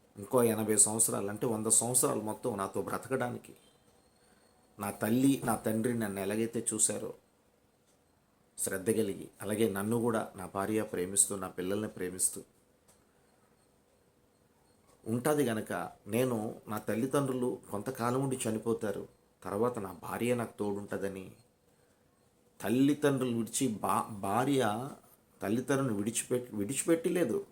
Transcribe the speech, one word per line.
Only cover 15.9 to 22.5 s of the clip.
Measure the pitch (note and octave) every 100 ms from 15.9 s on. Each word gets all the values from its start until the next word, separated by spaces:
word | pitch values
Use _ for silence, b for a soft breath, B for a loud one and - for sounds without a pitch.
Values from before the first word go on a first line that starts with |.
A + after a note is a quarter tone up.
| - G#2
నేను, | A2+ C3 A2+ A2 - -
నా | G#2+
తల్లిదండ్రులు | A2+ A2 C3 D3 C3+ B2+ B2 - -
కొంతకాలం | G2+ C3 - A#2+ C3+
ఉండి | C3+ A#2+ A#2
చనిపోతారు, | A2 A#2 A2 G#2 F#2+ - _ _ _
తర్వాత | F#2 G2+ B2 A#2+
నా | F#2+
భార్య | F2 - F#2+ A#2 B2
నాకు | A2+ -
తోడుంటుందని | G#2 G2+ G2+ G2 G2 F#2+ F#2 - _ _ _ b b b b _ _ _ _